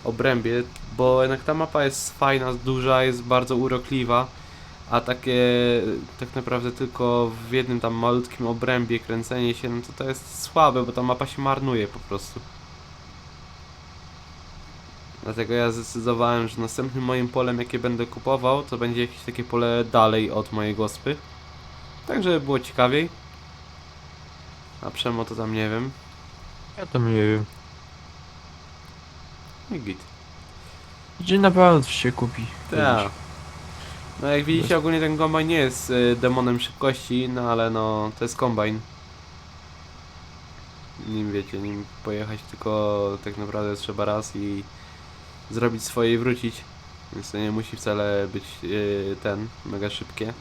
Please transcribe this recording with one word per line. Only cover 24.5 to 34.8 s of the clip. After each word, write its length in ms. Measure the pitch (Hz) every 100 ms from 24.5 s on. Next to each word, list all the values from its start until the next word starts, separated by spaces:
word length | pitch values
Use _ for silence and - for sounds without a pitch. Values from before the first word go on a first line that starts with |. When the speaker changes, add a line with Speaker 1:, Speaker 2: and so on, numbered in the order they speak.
| - - -
Speaker 1:
A 100 | -
Przemo 340 | - 127 117 113
to 100 | 113
tam 180 | 110
nie 160 | 110 107
wiem. 220 | 110 131 135 - - - - - - - -
Speaker 2:
Ja 80 | 185
tam 300 | 135 117 110
nie 60 |
wiem. 240 | 107 107 107 - - - - - - - - - - - - - - - - - - - - - -
Speaker 1:
I 80 | 190
git. 180 | 104 92 - - - - - - - - - - - -
Speaker 2:
Gdzie 200 | 175 190
na 120 | 196
pewno 300 | 180 180 165
coś 140 | 127 -
się 160 | 123
kupi. 340 | 127 123 - 117 - -
Speaker 1:
Tak. 260 | 156 143 117
Speaker 2:
Kiedyś. 140 | 101 - - - - - - - - - - -
Speaker 1:
No, 60 | 139
jak 160 | 143
widzicie, 200 | 143 165 -
Speaker 2:
Jest. 60 |
Speaker 1:
ogólnie 200 | 165